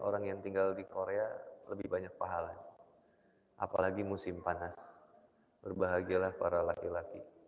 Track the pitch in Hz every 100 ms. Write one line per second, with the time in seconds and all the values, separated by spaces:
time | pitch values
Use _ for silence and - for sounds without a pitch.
0 | 101 101 101 98 98 95 95 95 95 95
1 | 95 101 110 87 - - - 101 95 92
2 | 92 - 90 87 82 - - - - -
3 | _ _ _ _ _ - 95 95 92 98
4 | 101 98 90 87 101 - 87 - - -
5 | - - - _ _ _ 101 95 92 90
6 | 90 92 95 - 87 87 85 - 87 85
7 | 82 - - -